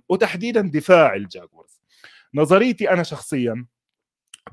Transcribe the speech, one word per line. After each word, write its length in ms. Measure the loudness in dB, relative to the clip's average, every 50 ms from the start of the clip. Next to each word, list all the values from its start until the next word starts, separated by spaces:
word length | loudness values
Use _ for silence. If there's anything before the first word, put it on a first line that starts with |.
| -6 -4
وتحديدًا 520 | -2 0 0 0 -2 -4 -6 -4 -2 -2
دفاع 540 | -2 -2 -4 -4 2 4 6 6 6 4 2
الجاكورز. 680 | -2 -8 -12 -14 -18 -20 -20 _ _ -20 _ _ _ _ _ _ _ -20 -20 _ -20 _ _ -2
نظريتي 560 | 0 2 4 4 4 4 2 -2 -2 -2 0
أنا 140 | 0 0 -2
شخصيًا 640 | -4 -8 -14 -12 -8 -6 -4 -4 -4 -4 -6 -10 -16 _ _ _ _ _ _ _ _ _ _ _ _ _ -20 -20 -18